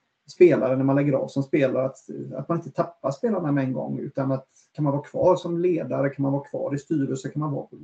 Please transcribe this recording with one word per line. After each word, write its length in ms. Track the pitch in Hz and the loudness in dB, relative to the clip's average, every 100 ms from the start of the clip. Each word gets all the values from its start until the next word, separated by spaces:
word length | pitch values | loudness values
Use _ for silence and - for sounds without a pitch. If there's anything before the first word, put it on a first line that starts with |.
| _ _ - | _ _ -8
spelare 480 | - 180 127 117 131 | 6 8 8 2 2
när 80 | |
man 120 | 135 139 | 2 2
lägger 180 | 147 | 2
av 140 | 131 - | 2 0
som 160 | 139 | -4
spelare, 420 | 135 160 131 123 131 | 0 2 2 2 -2
att, 120 | - - - 131 - | -4 -14 -12 -10 -8
att 140 | 143 | -4
man 80 | 170 | -4
inte 140 | 151 | -4
tappar 400 | - 165 - 131 | -4 -6 -6 -6
spelarna 400 | 139 240 196 160 | -2 -2 -2 0
med 120 | 143 | 0
en 100 | 131 | 0
gång, 260 | 131 139 139 | -2 -4 -6
utan 320 | 147 - 135 | -6 -4 -2
att 160 | 131 - _ _ | -2 -6 _ _
kan 120 | - | -2
man 100 | 147 | 0
vara 100 | 139 | 0
kvar 320 | - - 180 180 | -4 0 4 2
som 240 | 170 170 | 0 0
ledare, 500 | 180 165 127 131 139 | 0 0 -2 -2 -2
kan 140 | 139 | 0
man 100 | 139 | -2
vara 100 | 139 | -2
kvar 320 | - 123 135 139 | -4 -6 -4 -6
i 20 | |
styrelse, 520 | - 156 135 135 135 | -2 -2 -2 -4 -6
kan 100 | 147 | -6
man 120 | 151 | -4
vara, 160 | 139 - - | -6 -8 -16